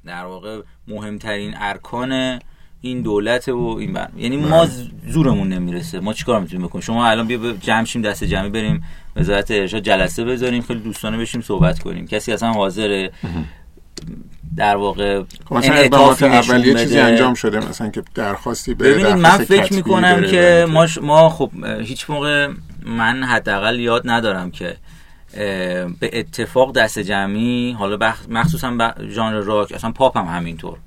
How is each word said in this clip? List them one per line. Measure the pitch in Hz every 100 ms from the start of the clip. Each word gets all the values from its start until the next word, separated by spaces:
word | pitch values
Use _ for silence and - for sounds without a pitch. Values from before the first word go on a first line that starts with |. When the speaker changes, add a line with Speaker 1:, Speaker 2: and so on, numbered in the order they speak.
Speaker 1:
در | 82 87
واقع | 90 92 101 110 - - -
مهمترین | 107 104 104 110 104 104 -
ارکان | 101 95 - 120 127 131 131 123 - - - -
این | 127 127
دولت | 117 104 104 123 -
و | 123 120 107
این | 107
بر-، | 92 90 -
یعنی | 120 139
ما | 151
Speaker 2:
بله. | 160 165
Speaker 1:
ز-، | 127 117 - 113
زورمون | 147 139 104 95
نمیرسه. | 92 87 87 85 90
ما | 98
چیکار | 107 - 113
می‌تونیم | 85 90 90
بکنیم؟ | 95
شما | - 113 117
الان | 110 113
بیا | 123
ب-، | 117 101
جمع | 104 110
شیم، | 113 120
دسته | 107 98 -
جمعی | 98 101
بریم | 110 107 107 - - - -
وزارت | 82 101 104
ارشاد | 107 95 107
جلسه | 101 95 92 -
بذاریم، | 117 127 123 123
خیلی | 120 117
دوستانه | 110 101 110 113
بشیم | 117 120
صحبت | - 95 80 80
کنیم. | 90 87 85
کسی | 107 -
اصلاً | 104 113
حاضره؟ | 107 98 95 107 98 92 -
Speaker 2:
مهم. | 87 85 76 - - - - - 82 - - - - 80
Speaker 1:
در | 107 101
واقع | 101 98 101 98 92 -
Speaker 2:
خب، | -
مثلاً | 120 135
Speaker 1:
انعطافی | 143
Speaker 2:
اقدامات | 135 139 139 131
Speaker 1:
نشون | 135 123 117 123
Speaker 2:
اولیه | 123
چیزی | 117 117
Speaker 1:
بده. | 143
Speaker 2:
انجام | 123 117 127
شده، | 120 113 107 110
مثلاً | - 107
که | 104 92
درخواستی | - 104 98 - 117 -
به | 117 127
Speaker 1:
ببینید، | 143 196
من | 190
Speaker 2:
درخواست | 170 190
Speaker 1:
فکر | - 196
Speaker 2:
کتبی | 190 196
Speaker 1:
می‌کنم | 180 185 180 180
Speaker 2:
بره | 190
Speaker 1:
که | 180 175 170 170
Speaker 2:
و |
Speaker 1:
ما | 160 165
ش-، | 165
ما | 147 151 160
خب، | 160 127 113 107 110
هیچ | 110 127 -
موقع | 147 147 147 143 - - - 117
من | 113 113 127
حداقل | 131 113 110 98 107 120
یاد | 117 117
ندارم | 123 117 113 92 90
که، | - 87
اه، | 87 - - - - - - 101 95 90 90 90
به | 85 -
اتفاق | - - - 110 127 131
دست | 127 110 -
جمعی، | 95 101 98 104 120 123 123
حالا | 117 98 104
بخ-، | 110 113 -
مخصوصاً | 113 160 160 127
ب-، | 120 113 - 107
ژانر | 104 110 107
راک، | 101 107 101
اصلاً | - 113
پاپ | 113 131 123
هم | 90
همینطور. | 87 85 82 87 -